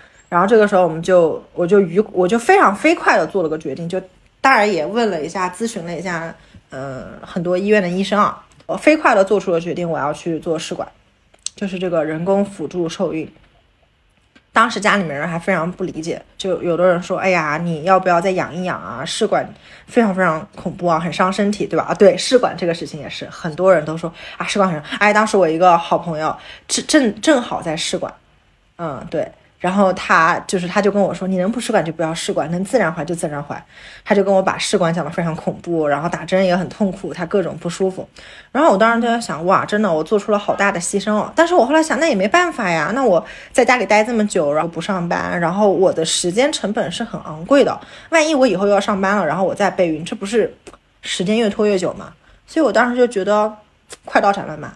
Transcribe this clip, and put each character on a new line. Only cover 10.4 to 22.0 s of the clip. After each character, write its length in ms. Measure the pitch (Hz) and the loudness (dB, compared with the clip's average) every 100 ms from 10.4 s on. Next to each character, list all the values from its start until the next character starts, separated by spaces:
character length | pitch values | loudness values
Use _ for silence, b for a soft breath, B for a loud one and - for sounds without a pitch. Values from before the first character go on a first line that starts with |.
做 180 | 175 160 | -4 -4
试 160 | - | -6
管， 140 | 175 - _ _ _ _ _ - | -10 -10 _ _ _ _ _ -16
就 140 | - 196 | -10 -8
是 100 | 185 | -6
这 120 | 180 | -2
个 120 | 165 | -2
人 220 | 156 160 | -2 -2
工 180 | 180 196 | 0 0
辅 240 | 202 - 147 | 0 -6 -8
助 220 | 180 165 | -4 -4
受 240 | - 165 | -4 -4
孕。 180 | 160 143 _ _ _ _ _ _ _ _ _ _ _ _ | -4 -10 _ _ _ _ _ _ _ _ _ _ _ _
当 160 | 233 240 | 2 2
时 100 | 220 | 0
家 160 | 202 202 | 0 0
里 60 | |
面 120 | 165 | -2
人 140 | 139 170 | -6 -6
还 100 | 165 | -4
非 140 | 196 | -2
常 180 | 175 170 | -2 -2
不 140 | 180 | -6
理 80 | 175 151 | -8 -8
解， 220 | 165 - - - | -8 -10 -12 -10
就 240 | 190 165 | -4 -4
有 140 | 175 165 | -2 2
的 100 | 185 | 2
人 160 | 175 | 2
说 140 | 180 180 | -2 -2
，“哎 80 | 190 | 0
呀， 300 | 180 151 151 | 0 0 -4
你 220 | 170 156 | -4 -4
要 160 | 170 185 | 2 2
不 80 | 190 | 4
要 100 | 170 | 2
再 120 | 190 | 2
养 240 | 185 131 | -2 -4
一 100 | 160 | -6
养 140 | 185 98 | -6 -6
啊？ 240 | 87 120 | -10 -10
试 220 | 143 - 214 | -8 -4 0
管 200 | - - - B B B | 0 -2 -12 B B B
非 140 | 247 | 2
常 140 | 220 | 2
非 80 | 185 | 2
常 240 | 180 156 - | 0 0 -6
恐 180 | - 180 | -12 -10
怖 140 | 131 175 | -4 0
啊， 120 | 160 | 0
很 140 | 170 | 0
伤 180 | - 185 | 0 0
身 220 | 196 202 | 2 0
体， 140 | 208 - | 0 -2
对 120 | 156 | -2
吧？” 60 | - | -2
啊， 60 | |
对， 220 | - | 4